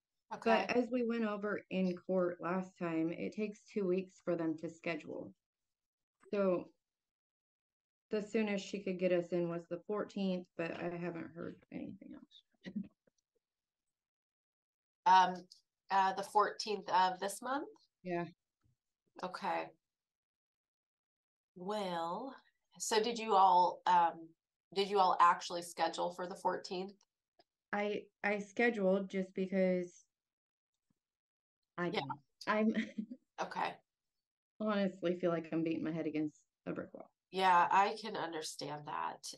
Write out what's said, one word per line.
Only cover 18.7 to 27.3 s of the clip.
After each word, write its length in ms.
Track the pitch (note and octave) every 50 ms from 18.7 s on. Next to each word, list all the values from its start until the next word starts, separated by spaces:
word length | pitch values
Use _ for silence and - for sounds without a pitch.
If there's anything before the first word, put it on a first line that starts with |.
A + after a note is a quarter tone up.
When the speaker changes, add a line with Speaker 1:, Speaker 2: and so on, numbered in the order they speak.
| _ _ _ _ _ _ _ _ _ - -
Speaker 1:
Okay. 420 | F3+ F3+ - G3+ F3+ E3 E3 D#3+ - - _ _ _ _ _ _ _ _ _ _ _ _ _ _ _ _ _ _ _ _ _ _ _ _ _ _ _ _ _ _ _ _ _ _ _ -
Well, 800 | F3+ F3+ F#3+ G#3+ G#3+ G3 F#3 F3 E3+ E3 E3+ F3+ G#3+ B3+ C#4 B3+ - _ _ _ _ _ _ _ F3+
so 220 | - - A#3 G#3+
did 160 | A3 A#3+ A3+ A3
you 160 | A3 A3 G3+
all, 460 | F#3+ F#3+ F#3+ G3+ - F3+ E3+ - - -
um, 420 | E3+ F3+ F3 E3+ E3 C3 D#3+ E3 - - _ _ _ _ _ _ _ -
did 160 | G3 G3 F#3+
you 100 | G#3 G3+
all 160 | F#3 F#3 - -
actually 420 | E3+ F3 F3+ F3+ - - F#3 F3
schedule 520 | F3 - - - E3+ E3 - - E3+ F3 F3
for 140 | - F3+ F3+
the 80 | G3
fourteenth? 580 | - - F#3 F3+ - - - G3 F3+ F#3+ G3+ G3+ _ _ _ _ _ _ _